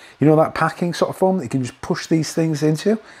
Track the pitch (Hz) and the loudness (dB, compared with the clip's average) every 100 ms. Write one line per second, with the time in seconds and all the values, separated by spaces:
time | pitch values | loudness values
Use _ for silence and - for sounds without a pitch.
0 | - - 147 156 156 - 160 - 175 160 | -20 0 4 6 4 0 -2 -2 -4 -2
1 | - - 190 190 123 139 123 - - 170 | -2 0 0 0 -2 -4 -4 -8 -8 -6
2 | - 165 147 - 165 147 156 156 202 214 | -2 -2 0 -2 -2 0 0 0 0 -2
3 | - - | -4 -20